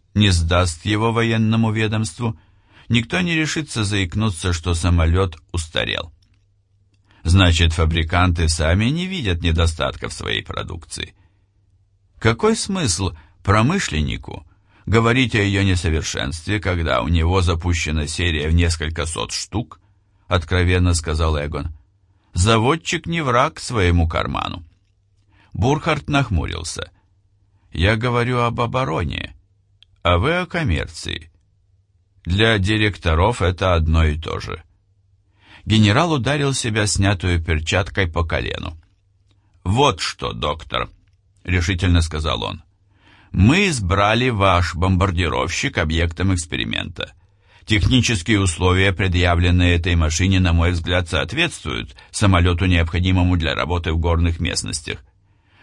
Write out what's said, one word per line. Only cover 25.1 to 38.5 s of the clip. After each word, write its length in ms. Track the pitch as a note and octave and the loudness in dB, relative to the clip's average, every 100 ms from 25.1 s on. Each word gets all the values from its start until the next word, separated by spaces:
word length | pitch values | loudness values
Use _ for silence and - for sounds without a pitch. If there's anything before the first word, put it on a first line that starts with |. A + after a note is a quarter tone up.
| _ _ _ _ | _ _ _ _
Бурхард 560 | - C3 D3+ E3 D3+ - | -2 0 0 0 -4 -2
нахмурился. 840 | C#3+ C3+ F2 G#1+ G1+ - - - _ _ _ _ _ _ _ _ | -2 0 -2 -4 -6 -10 -10 -12 _ _ _ _ _ _ _ _
"Я 240 | - F#2 A2+ | 0 0 2
говорю 420 | B2+ A#2+ A#2+ B2 | 0 0 0 0
об 220 | A#2+ A#2+ | 0 -2
обороне, 720 | A#2 B2+ C3+ D#3 D2+ G1+ - - _ _ _ _ _ _ | -2 -2 -2 -2 -4 -6 -10 -14 _ _ _ _ _ _
а 160 | F2 F2 | 0 2
вы 160 | B2 F3 | 2 0
о 100 | F3 | -2
коммерции. 840 | E3+ C#3+ D2+ - - - G1+ - _ _ _ _ _ _ _ _ _ | -2 -2 -2 -4 -10 -10 -10 -12 _ _ _ _ _ _ _ _ _
Для 340 | D#2+ F#2+ A2+ A2 | -2 2 2 2
директоров 840 | F#2+ G#2+ G#2+ G2 F2+ D#2+ G2+ A#2+ | 0 0 0 -2 -2 2 2 2
это 320 | F2 F2 F#2+ | -2 0 0
одно 300 | E2+ D#2 D#2+ | 2 2 2
и 140 | D#2 D2+ | 2 0
то 220 | D#2+ G1+ | -6 -10
же". 220 | - - - _ _ _ _ _ _ _ _ - | -10 -14 -16 _ _ _ _ _ _ _ _ -10
Генерал 480 | - A2 G#2 A2 E3+ | 0 4 6 4 2
ударил 400 | D3 A#2+ D3 C#3 | 0 0 -2 -2
себя 320 | C3+ A#2+ G#2+ G#2 | -2 -2 0 0
снятую 560 | - G2 G2 F#2 F2 | 0 0 0 0 0
перчаткой 640 | E2 D#2 D#2+ G2+ G2 - F2+ | 0 -2 0 -2 -2 -2 -2
по 180 | F2 | -2
колену. 540 | D#2+ D2 G#1+ | -2 -2 -4